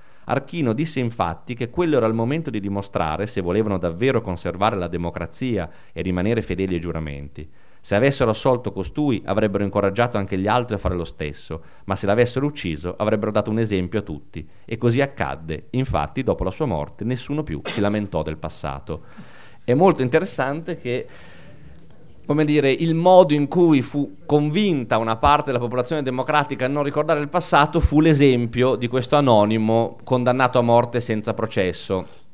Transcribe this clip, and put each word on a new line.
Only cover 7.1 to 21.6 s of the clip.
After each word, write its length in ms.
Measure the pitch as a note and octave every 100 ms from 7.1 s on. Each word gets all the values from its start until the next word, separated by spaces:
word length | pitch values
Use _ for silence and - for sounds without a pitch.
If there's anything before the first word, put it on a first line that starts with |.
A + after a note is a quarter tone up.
| C#2+ C#2+ - D2+ - - -
Se 120 | -
avessero 380 | G2+ C3+ C3+ A#2
assolto 400 | G#2+ C#3 B2 B2
costui, 500 | G2+ F#2 - D3 G#2+
avrebbero 400 | - G2 G#2+ G2
incoraggiato 540 | G2+ G#2 G2 F#2+ A#2+ A2
anche 200 | G2 F#2+
gli 100 | G2
altri 280 | B2 A2 G#2
a 40 |
fare 160 | F#2 F2+
lo 100 | E2
stesso, 580 | - D#2 D2 - D#2+ - - -
ma 100 | F#2+
se 120 | G2
l'avessero 400 | G#2+ A#2 C3 D3
ucciso, 480 | C#3+ F2+ D2+ E2+ -
avrebbero 340 | G#2+ G#2+ G#2+
dato 200 | G#2+ A2
un 80 | A2
esempio 400 | A2 F#2+ F2+ G#2
a 40 |
tutti. 440 | F#2+ D2 - E2 D#2+ - -
E 120 | A#2
così 240 | A#2+ B2
accadde. 680 | C#3 - C#2 C#2 D#2+ D2+ -
Infatti, 520 | B2+ C3 D#2+ D2 -
dopo 200 | A#2+ E2+
la 80 | F#2
sua 140 | - C#3+
morte, 380 | D#2+ D2 -
nessuno 400 | A2+ B2+ - D3
più 180 | D3 D2+
si 160 | - -
lamentò 420 | G2+ G#2 G2 E2+
del 160 | D#2 D#2
passato. 640 | E2 - D2 C#2 - D#2 - - - - - -
È 100 | - B2+
molto 260 | F#3+ D#3
interessante 760 | B2+ D#3+ F#3 - C3+ D3+ D#3+ E3
che, 300 | B2 B2 - - - - - -